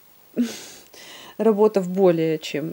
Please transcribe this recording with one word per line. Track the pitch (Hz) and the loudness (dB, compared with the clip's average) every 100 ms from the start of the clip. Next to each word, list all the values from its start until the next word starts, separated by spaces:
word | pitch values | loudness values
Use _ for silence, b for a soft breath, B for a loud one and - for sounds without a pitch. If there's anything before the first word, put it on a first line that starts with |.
| _ _ _ - | _ _ _ -4
<laughs> | 233 B B B B B B B B B | -4 B B B B B B B B B
работа | 220 202 214 202 | 0 4 2 2
в | 180 | -2
более | 185 185 165 160 156 | 2 2 4 0 -2
чем | - 147 160 | -6 -8 -8